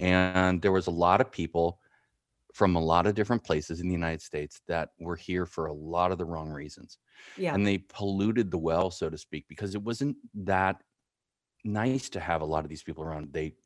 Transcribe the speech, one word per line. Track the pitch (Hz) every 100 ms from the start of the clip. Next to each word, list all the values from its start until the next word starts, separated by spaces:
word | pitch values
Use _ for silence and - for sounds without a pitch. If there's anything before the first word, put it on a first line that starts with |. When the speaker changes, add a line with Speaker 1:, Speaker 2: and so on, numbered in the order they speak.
Speaker 1:
And | 92 92 92 92 92 90
there | 98
was | 95 87
a |
lot | 85 87 101
of | 127
people | - 80 85 85 - _ _ _ _ _ _ _
from | - 98 87
a |
lot | 80 85 101
of | 104
different | 101 117
places | - 78 - 82
in | 90
the |
United | 87 82 82
States | - 76 73 - -
that | 85 76 -
were | 85 85
here | - 90
for | 85 - 80
a |
lot | 76 78 85 90
of | 90
the |
wrong | 85 82 78
reasons. | 73 71 - - - _ - - -
Speaker 2:
Yeah. | 175
Speaker 1:
And | 101 101
they | 95
polluted | - - 101 98 104 113 98
the | 85
well, | 80 82 92
so | - 80
to | 78
speak, | - 78 -
because | 76 101
it | 104
wasn't | 107 117 143 - -
that | 104 95 95 95 98 _ _ _ _ _ _ _ _
nice | 107 107 123 131 -
to | 92
have | 82 82
a |
lot | 78 78
of | 76
these | 78
people | - 78
around. | 80 78 76
They, | 78 78 -